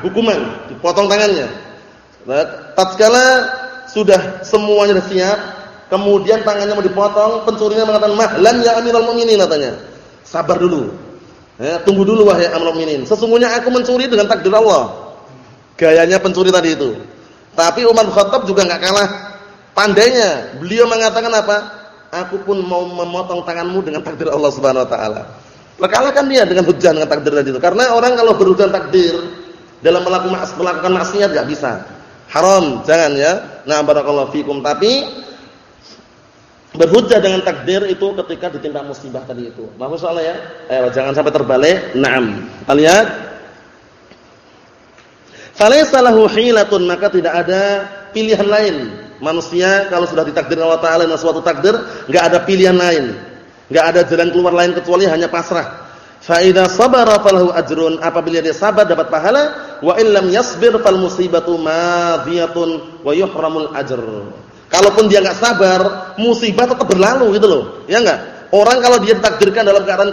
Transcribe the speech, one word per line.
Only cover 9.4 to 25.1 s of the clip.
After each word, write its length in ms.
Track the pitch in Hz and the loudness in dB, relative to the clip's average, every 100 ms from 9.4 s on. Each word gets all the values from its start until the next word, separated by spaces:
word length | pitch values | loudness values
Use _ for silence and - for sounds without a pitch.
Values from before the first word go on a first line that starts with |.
katanya. 340 | 175 156 131 104 - - - - - | 2 0 -4 -8 -16 -20 -20 -20 -10
"Sabar 300 | 165 165 180 | -6 -2 0
dulu. 320 | 175 156 104 90 - - - - _ - | 0 -2 -6 -10 -18 -20 -20 -20 _ -10
Ya, 220 | 131 165 | -6 -2
tunggu 180 | 202 196 | 0 2
dulu 300 | 196 220 208 | 2 4 4
wahai 180 | 175 170 | 4 0
Amirul 300 | 160 165 160 | 0 -2 -2
Mukminin. 240 | 160 143 127 | -4 -4 -2
Sesungguhnya 480 | 208 226 233 240 233 | -2 2 2 2 0
aku 100 | 240 | 0
mencuri 380 | 247 247 247 262 | -2 0 -2 0
dengan 240 | 226 202 | 0 0
takdir 240 | 170 190 214 | 0 2 4
Allah." 480 | 220 160 117 - - - - - - - _ - | 4 2 0 -8 -18 -20 -20 -20 -20 -20 _ 0
Gayanya 420 | 165 160 165 185 | 4 4 4 2
pencuri 320 | 185 180 185 180 | 0 0 2 2
tadi 160 | 165 | 0
itu. 240 | 147 135 104 - - - - _ | -2 -4 -6 -14 -20 -20 -20 _
Tapi 320 | - 170 196 | -2 0 2
Umar 240 | 233 226 208 | 2 4 2
bin 80 | 208 | 0
Khattab 320 | 196 254 190 | 0 -2 0
juga 160 | 196 | 0
nggak 160 | 180 170 | 0 -2
kalah 280 | 180 202 196 196 - - - - _ - | -2 0 -2 -4 -16 -20 -20 -20 _ -2
pandainya. 840 | 208 196 233 254 208 139 - 135 | 2 4 4 4 0 -2 -6 -12
Beliau 240 | 175 226 233 | -4 2 2
mengatakan 420 | 226 220 226 233 | 2 0 0 0
apa? 280 | 220 208 208 208 - - - - 170 | 0 0 -2 -4 -14 -20 -20 -14 -10
"Aku 260 | 180 196 196 | -8 -8 -4
pun 160 | 196 | -4
mau 240 | 180 180 180 | -4 -4 -4
memotong 560 | 175 170 175 180 175 | -6 -6 -6 -6 -8
tanganmu 400 | 175 170 175 185 | -8 -8 -6 -4
dengan 160 | 185 151 | -6 -8
takdir 320 | 156 156 160 | -10 -8 -4
Allah 180 | 143 147 135 | -2 -2 0
Subhanahu 320 | 135 131 123 | 0 0 -2
wa 20 | |
taala." 320 | 113 107 | -4 -6